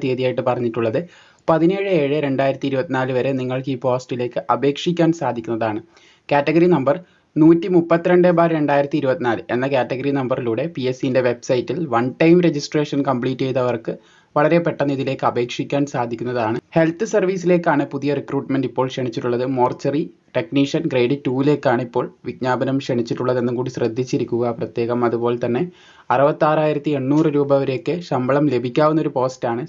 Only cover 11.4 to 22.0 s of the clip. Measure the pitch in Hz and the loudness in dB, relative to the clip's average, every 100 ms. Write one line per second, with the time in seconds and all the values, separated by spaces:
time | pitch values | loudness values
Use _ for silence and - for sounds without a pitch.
11.4 | - 127 117 135 160 117 127 - 165 175 | -2 -2 -2 -4 -2 0 0 2 6 6
12.4 | 175 143 143 156 147 139 139 123 131 131 | 4 0 -2 -2 -2 -2 0 0 -2 -2
13.4 | 135 131 123 120 - - _ _ _ 151 | -2 0 0 -2 -6 -10 _ _ _ 0
14.4 | 151 170 165 139 143 135 135 131 127 113 | 2 2 0 -2 -2 -2 -4 -2 -2 -2
15.4 | 120 - 131 139 143 135 120 117 120 123 | -4 -4 -4 -2 -2 -4 -4 -4 -4 -2
16.4 | 113 117 - 165 160 165 220 208 185 190 | -2 -4 -2 0 2 0 -2 0 0 0
17.4 | 170 175 175 143 139 139 143 143 - 139 | 2 2 2 0 0 -4 -2 -2 -2 -6
18.4 | 120 135 131 127 127 - 123 127 123 120 | -2 -2 -2 -2 -2 -2 -6 -4 -2 -2
19.4 | 131 131 127 131 139 143 175 - _ 127 | -2 0 0 0 -2 -2 -4 -10 _ -6
20.4 | - 139 139 - 160 127 120 139 143 127 | -2 0 0 0 0 2 2 0 -2 0
21.4 | 139 143 139 120 120 123 | 0 2 2 0 -2 -4